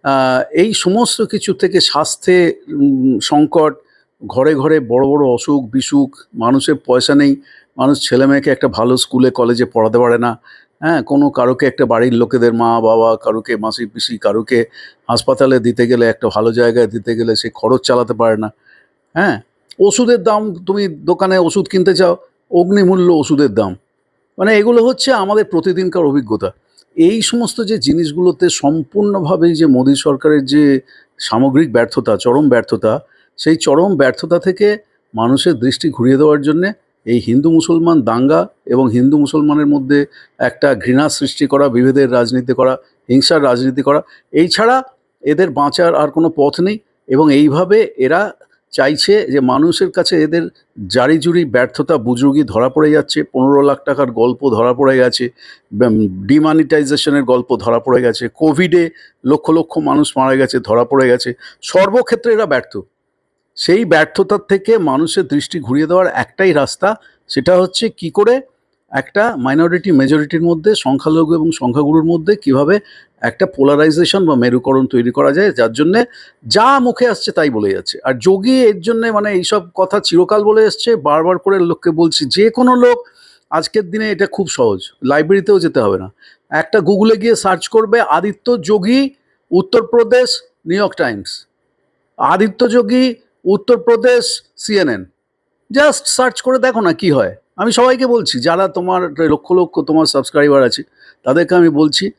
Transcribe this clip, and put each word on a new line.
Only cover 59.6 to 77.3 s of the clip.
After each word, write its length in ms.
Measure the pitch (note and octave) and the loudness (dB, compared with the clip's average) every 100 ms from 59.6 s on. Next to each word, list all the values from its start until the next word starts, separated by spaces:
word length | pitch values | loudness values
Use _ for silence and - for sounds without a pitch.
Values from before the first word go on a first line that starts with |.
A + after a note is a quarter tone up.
| D#3+ E3+ | -2 -4
মানুষ 380 | D3+ C#3 D3 - | -2 0 -2 -2
মারা 180 | C3 C3 | 0 0
গেছে, 240 | C3 B2+ | 0 -2
ধরা 240 | G#2+ A2+ | -2 0
পড়ে 240 | A#2+ C#3 C3 | 0 0 2
গেছে। 260 | B2 B2+ A#2 - _ | 0 -2 -12 -18 _
সর্বক্ষেত্রে 720 | - F#3 G3 A#3 B3 A#3 A#3 | -2 0 2 0 0 -2 0
এরা 140 | A3 G3+ | 0 0
ব্যর্থ। 300 | C3 - G#2 F#2 _ _ _ _ _ _ | -2 -4 -14 -16 _ _ _ _ _ _
সেই 300 | - - F#3+ | -8 0 0
ব্যর্থতার 580 | G#3 D#3+ D#3 - F#3+ G#3 - | 2 2 2 -2 -2 -2 -2
থেকে 300 | G3 G3 A3+ | -4 0 0
মানুষের 460 | D#3 C3 D#3+ - D#3+ | 0 -2 -2 -4 -2
দৃষ্টি 340 | C#3+ - F3 | -4 -4 -10
ঘুরিয়ে 260 | G#2+ C#3 D#3 | -4 -2 0
দেওয়ার 200 | F3+ F3+ | 0 0
একটাই 460 | - - - F#3+ | -2 -8 -2 0
রাস্তা, 440 | D3+ C3+ - F#3+ A3 _ _ _ | 2 -2 -2 -4 -4 _ _ _
সেটা 320 | - C3 F3+ | -4 2 2
হচ্ছে 280 | F#3 - A3+ | 0 -4 -6
কি 220 | - E3 | -6 -6
করে 300 | G3+ G#3 B3+ C4+ _ _ _ _ | 0 2 0 -4 _ _ _ _
একটা 460 | C3+ - G3+ A3+ D#3+ | -8 -4 -2 -2 -2
মাইনরিটি 540 | B2+ D3 E3 F3 G3 | -2 0 0 0 0
মেজরিটির 500 | C#3+ C3+ D3+ D3 E3 | 0 2 0 0 -2
মধ্যে, 320 | E3+ E3 F#3+ | -2 0 0
সংখ্যালঘু 600 | G#3 C3+ C3+ D#3 D#3+ D#3 | -2 -2 -2 0 0 0
এবং 180 | E3 D#3+ | 0 -2
সংখ্যাগুরুর 520 | D#3+ B2 B2 C#3+ D#3+ | -2 -2 0 2 2
মধ্যে 320 | D#3+ E3+ D#3 G#3 | 2 -2 0 -2
কিভাবে 420 | - C3+ C#3+ G3+ - - _ _ | 0 0 2 0 -4 -20 _ _
একটা 260 | A#2 - F#3+ | -8 -4 -6
পোলারাইজেশন 800 | - C#3 D3 D#3+ D#3 E3+ G3 E3+ | 0 2 4 2 2 0 0 0
বা 80 | |
মেরুকরণ 520 | C3+ A#2+ B2 B2+ C3+ C3 | 2 0 0 0 0 0
তৈরি 240 | B2+ A#2+ | -2 -2
করা 220 | B2 C#3+ | 0 0
যায়, 200 | D3 G3+ | 2 0
যার 200 | C#3+ A2+ | 0 -2
জন্যে 320 | A2+ D3+ G#3+ A#3+ - - _ A2+ | 0 0 0 -2 -8 -20 _ -4
যা 340 | G3+ A#3+ C#4 | 0 2 2
মুখে 280 | B3 A#3 B3 | 0 0 -2
আসছে 240 | G#3 - | -2 -6